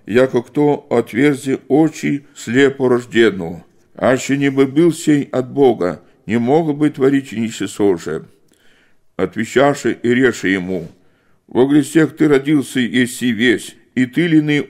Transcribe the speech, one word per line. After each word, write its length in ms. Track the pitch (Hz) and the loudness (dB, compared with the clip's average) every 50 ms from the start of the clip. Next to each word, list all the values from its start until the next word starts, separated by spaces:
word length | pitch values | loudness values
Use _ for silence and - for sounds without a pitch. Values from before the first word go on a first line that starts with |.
| _ | _
яко 360 | - 101 120 131 131 131 123 117 | -2 2 2 2 4 2 -2 -4
кто 440 | - - 147 147 147 143 - - - | -2 -2 0 0 2 0 -2 -2 -2
отверзи 680 | 131 120 113 - - 113 139 147 143 123 127 135 131 - - - | -2 -2 -2 -2 -2 0 0 0 0 -2 -4 -4 -6 -6 -2 0
очи 580 | 131 147 160 151 156 - - 151 147 143 - - _ | 2 2 2 2 0 -4 -4 -4 -4 -6 -8 -12 _
слепорожденному. 1300 | - - - 113 127 139 135 135 - 131 123 123 120 120 110 - 113 113 107 95 95 87 82 87 82 - _ _ _ _ _ _ | -14 -10 -2 2 4 4 4 2 0 0 0 0 0 -2 0 2 4 4 4 2 0 -6 -10 -10 -12 -16 _ _ _ _ _ _
Аще 400 | - - 113 131 127 - - 135 | -2 0 0 0 0 -2 -2 -2
не 140 | 143 139 139 | 0 0 0
бы 160 | 135 135 139 | 2 2 0
был 260 | 135 131 151 170 170 156 | 2 2 2 2 2 2
сей 360 | - - 156 151 143 127 - - | 0 0 0 0 0 0 -2 -4
от 200 | 131 127 127 123 | -6 -6 -4 0
Бога, 500 | 139 143 127 113 92 87 90 78 73 - _ _ _ _ | 2 4 4 4 2 -2 -4 -6 -8 -14 _ _ _ _
не 120 | - 104 117 | -4 -4 -2
мог 380 | 117 120 143 165 170 156 143 | 0 2 2 2 0 0 -2
бы 140 | 143 151 147 | -2 -2 -2
творить 420 | 147 139 131 135 139 139 131 - - | 0 0 0 2 2 0 -2 -4 -6
ничего 640 | 110 117 107 113 - 101 98 - - 104 101 92 | -6 -6 -6 -6 -8 -8 -8 -4 0 0 0 0
же. 300 | 85 - - 80 73 - - _ _ _ _ _ _ _ _ _ _ _ _ _ _ _ _ _ | 0 -4 -8 -10 -10 -10 -14 _ _ _ _ _ _ _ _ _ _ _ _ _ _ _ _ _
Отвечаши 840 | - - - - - 113 110 - 123 135 143 143 143 - 117 98 - - | -6 -6 -6 -4 -8 -8 -2 0 2 2 2 0 -2 -4 -6 -4 -2 -2
и 60 | 117 123 | 0 0
реши 340 | 123 135 123 110 - - 92 | 2 2 0 0 -2 -2 -2
ему: 400 | 95 98 87 90 92 87 82 82 - _ _ _ _ _ _ _ _ _ _ _ | -2 -2 -2 -4 -6 -8 -8 -10 -16 _ _ _ _ _ _ _ _ _ _ _
во 180 | - 110 127 | 0 0 2
грехах 500 | 135 143 151 135 - - 160 156 135 127 | 4 4 2 2 2 2 2 2 2 0
ты 120 | - 151 156 | 0 2 2
родился, 500 | 143 135 135 147 156 143 123 - - 135 | 2 2 2 2 0 0 0 -2 -2 -4
еси 540 | 123 107 92 123 123 120 - - 120 127 113 | -2 -2 0 -2 -2 -2 -4 -4 -4 -4 -2
весь, 440 | 101 120 127 107 90 - - - - _ _ _ | 0 0 0 0 0 -4 -10 -18 -20 _ _ _
и 120 | 120 127 | -4 -4
ты 220 | 120 - 151 170 175 | -2 -2 -2 0 2
ли 120 | 156 156 | 2 2
ны 240 | 151 151 147 147 - - | 2 2 0 -2 -2 -4